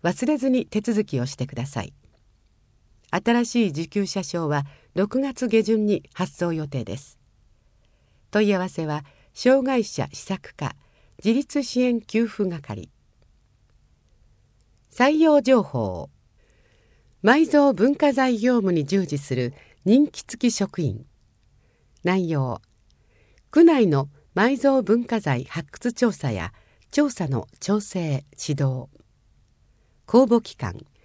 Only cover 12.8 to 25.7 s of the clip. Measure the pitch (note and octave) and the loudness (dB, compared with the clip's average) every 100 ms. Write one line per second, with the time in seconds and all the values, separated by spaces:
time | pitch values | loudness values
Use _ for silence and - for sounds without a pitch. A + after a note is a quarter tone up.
12.8 | E2 _ _ _ _ _ _ _ _ _ | -14 _ _ _ _ _ _ _ _ _
13.8 | _ _ _ _ _ _ _ _ _ _ | _ _ _ _ _ _ _ _ _ _
14.8 | _ - C4 D#4 D#4+ D4 C#4 B3+ - B2+ | _ 0 2 4 6 6 6 4 2 -2
15.8 | G2+ F2+ C#2+ _ _ _ _ _ _ _ | -4 -6 -10 _ _ _ _ _ _ _
16.8 | _ _ _ _ G3+ C#4 D#4 D4 C#4+ F#3 | _ _ _ _ 4 4 4 4 4 4
17.8 | A#3+ C#4+ D4 C4+ C4 A#3 A#3+ A#3+ G3 E3+ | 2 2 2 2 0 2 0 2 2 0
18.8 | C#3+ G3 E3+ C#3+ - B2+ B2 - _ _ | 0 -2 -2 -6 -4 -4 -4 -6 _ _
19.8 | F#3 B3 D4 - - - B3 - G3 - | 2 4 4 -2 -14 -4 -2 -2 -4 -4
20.8 | D#3 A2 - _ _ _ _ _ _ _ | -4 -6 -14 _ _ _ _ _ _ _
21.8 | _ _ F3+ F#3+ E3+ D3+ C3 A#2 _ _ | _ _ -2 0 0 -2 -2 -6 _ _
22.8 | _ _ _ _ _ _ _ D4+ E4+ C#4+ | _ _ _ _ _ _ _ 6 6 6
23.8 | G3+ C#3+ C#3+ - _ F#3 A3+ C4+ C#4 C4+ | 4 2 -2 -8 _ 0 0 2 2 2
24.8 | F#3+ A#3 A#3+ A3+ D3+ B2 - D#3+ - | 2 0 0 -4 -2 -2 -4 -10 -10